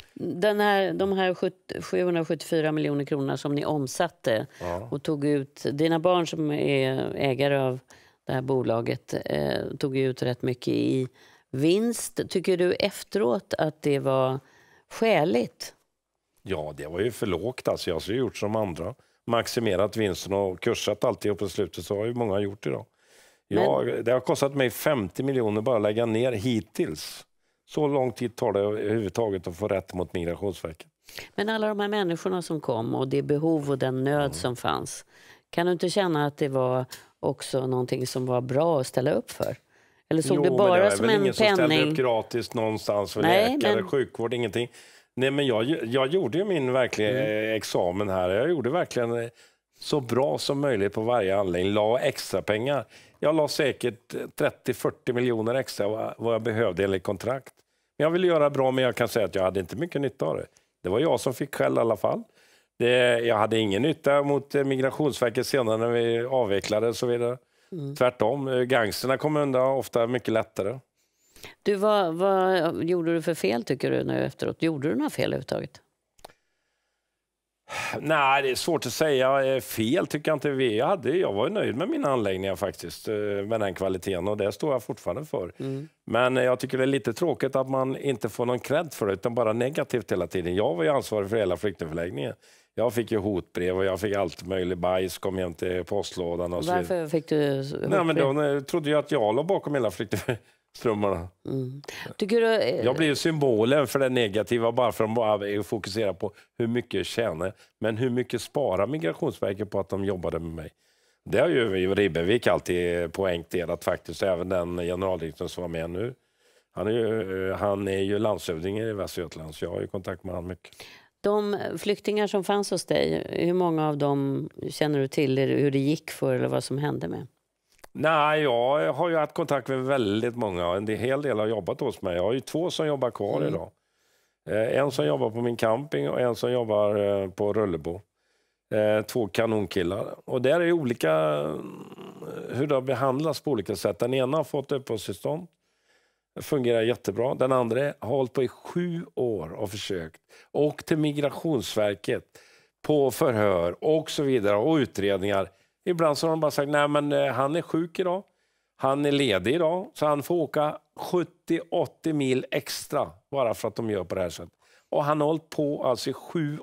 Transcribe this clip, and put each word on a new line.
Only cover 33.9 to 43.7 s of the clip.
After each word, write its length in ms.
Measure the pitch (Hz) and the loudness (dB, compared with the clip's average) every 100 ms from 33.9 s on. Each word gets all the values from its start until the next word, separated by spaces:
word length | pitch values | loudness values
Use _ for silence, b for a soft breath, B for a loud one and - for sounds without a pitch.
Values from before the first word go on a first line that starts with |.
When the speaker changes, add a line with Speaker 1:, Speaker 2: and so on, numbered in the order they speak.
| 131 | 0
Speaker 1:
nöd 160 | 135 147 | 0 2
Speaker 2:
Mm. 120 | 143 | 0
Speaker 1:
som 240 | - 127 120 | -2 -4 -4
fanns, 480 | - 69 - - - B B B B | -2 -2 -4 -10 -16 B B B B
kan 160 | - 175 | 0 2
du 60 | |
inte 180 | 175 185 | 2 0
känna 360 | 190 185 151 147 | 2 2 2 0
att 100 | 143 | 0
det 120 | 151 | 0
var 360 | 135 127 127 127 B B B | 2 2 0 -2 B B B
också 460 | 147 139 - 135 131 | -4 -4 -2 -2 0
någonting 400 | 127 123 131 127 | 0 0 -2 -2
som 200 | 131 127 | -4 0
var 140 | 123 | 0
bra 400 | 127 127 165 156 | 0 2 2 2
att 60 | 131 | 0
ställa 240 | - 131 | 0 0
upp 200 | 196 - | 0 -2
för? 260 | - - - _ b b b b | -4 -4 -4 _ b b b b
Eller 120 | 156 | 2
såg 140 | 156 156 | 4 4
Speaker 2:
Jo, 60 | |
Speaker 1:
du 60 | 175 | 6
Speaker 2:
men 60 | - | 6
Speaker 1:
bara 220 | 202 180 | 6 8
Speaker 2:
det 60 | 202 | 6
är 40 | |
Speaker 1:
som 160 | 202 226 | 6 4
Speaker 2:
väl 80 | |
Speaker 1:
en 60 | 214 | 4
Speaker 2:
ingen 120 | 196 | 4
som 100 | 185 214 | 4 4
ställde 160 | 190 156 156 | 6 6 4
Speaker 1:
penning? 140 | 151 | 4
Speaker 2:
upp 40 | 156 | 2
gratis 560 | 127 113 107 120 107 | 2 2 0 -4 -2
någonstans 580 | 120 110 107 - 104 98 | 0 0 0 0 0 0
för 100 | 107 | 2
Speaker 1:
Nej, 300 | 160 185 220 | 4 4 4
Speaker 2:
läkare, 200 | 285 214 | 2 2